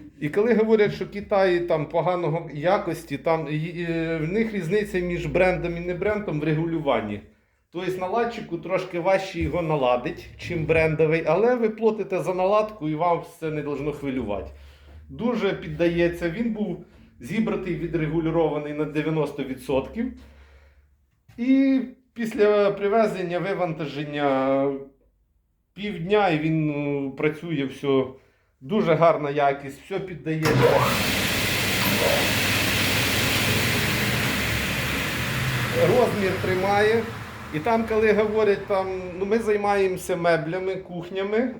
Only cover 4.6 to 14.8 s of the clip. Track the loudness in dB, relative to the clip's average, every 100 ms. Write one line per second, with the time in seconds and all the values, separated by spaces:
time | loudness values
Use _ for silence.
4.6 | 0 0 0 -2 -2 -4 0 2 2 2
5.6 | -2 -6 -6 -4 -2 -2 -4 -4 0 0
6.6 | 0 -2 0 0 -2 -8 -12 _ _ _
7.6 | _ -8 -6 -4 -2 -2 -2 -4 -8 -8
8.6 | -4 -4 -2 -2 2 2 0 -4 -2 -2
9.6 | 0 2 4 2 0 -8 -12 -14 -8 -4
10.6 | 2 4 4 4 2 2 2 4 4 4
11.6 | 2 2 0 0 -2 -2 -2 0 2 2
12.6 | 2 -2 -4 0 2 0 -2 -10 -6 -4
13.6 | -4 -4 -4 -4 -4 -4 -2 -4 -8 -14
14.6 | -20 -20